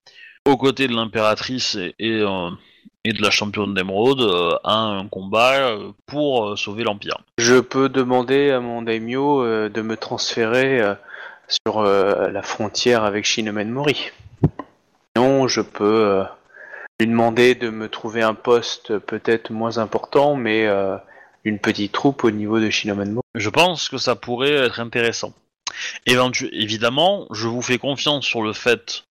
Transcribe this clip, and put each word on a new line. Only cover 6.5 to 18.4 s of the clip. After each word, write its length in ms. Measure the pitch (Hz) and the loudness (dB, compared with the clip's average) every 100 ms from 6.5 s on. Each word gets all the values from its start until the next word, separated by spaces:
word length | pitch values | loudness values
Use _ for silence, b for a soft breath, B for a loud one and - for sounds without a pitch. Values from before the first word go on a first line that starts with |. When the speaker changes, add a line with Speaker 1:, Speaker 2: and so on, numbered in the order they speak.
| 101 | -4
Speaker 1:
sauver 280 | - 104 | -8 -4
l'Empire. 340 | 113 101 - - _ - | -4 -4 -8 -10 _ -2
Speaker 2:
Je 220 | 117 127 | 4 4
peux 300 | 120 135 135 | 4 0 0
demander 640 | 135 123 127 123 139 143 | 2 2 2 2 2 4
à 80 | 131 | 2
mon 220 | 120 117 | -2 -6
daimyo, 600 | 117 113 113 127 143 139 | -4 -4 -4 -2 2 2
euh, 260 | 120 110 107 | 2 0 -2
de 120 | 110 | -4
me 160 | 110 110 | -6 -6
transférer, 840 | - 120 - - 110 123 135 135 | -6 -6 -4 -2 0 2 2 2
euh, 140 | 104 98 B B B B - | 0 -2 B B B B -6
sur, 320 | - 110 107 | -4 -2 0
euh, 500 | 104 98 95 98 95 | 4 4 4 2 0
la 120 | 98 | -2
frontière 600 | - - 107 - 123 120 | -8 -6 -6 -2 2 2
avec 220 | 104 104 104 | 2 0 -2
Shinomen 440 | - 107 104 104 | -2 -2 -4 -4
Mori. 400 | 127 147 123 - - - - - - - _ _ _ _ 117 | -2 -2 -2 -4 -12 -18 0 0 0 -18 _ _ _ _ 2
Sinon, 320 | 127 139 127 | 4 4 2
je 140 | 113 | 0
peux, 440 | 101 - 104 110 107 | -4 0 2 4 4
euh, 160 | 95 95 - _ B B B B - | 2 0 -8 _ B B B B -2
lui 60 | 113 | 0
demander 460 | 117 117 113 123 123 | 4 2 6 4 4
de 140 | 117 | -2
me 180 | 110 107 | -6 -10
trouver 320 | - 113 113 | -8 -6 0
un 100 | 113 | 0
poste 640 | 107 | 0